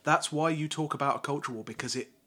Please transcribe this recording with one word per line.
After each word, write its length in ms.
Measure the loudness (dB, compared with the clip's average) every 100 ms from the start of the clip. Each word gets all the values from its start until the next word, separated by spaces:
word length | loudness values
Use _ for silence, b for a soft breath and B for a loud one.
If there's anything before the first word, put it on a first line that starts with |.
That's 280 | 4 4 4
why 200 | 0 2
you 160 | 2 -2
talk 260 | -2 -2
about 220 | 0 0 0
a 20 |
culture 320 | 0 -2 -4
war, 120 | -8
because 320 | -8 -8 -4 -4
it, 140 | -6 _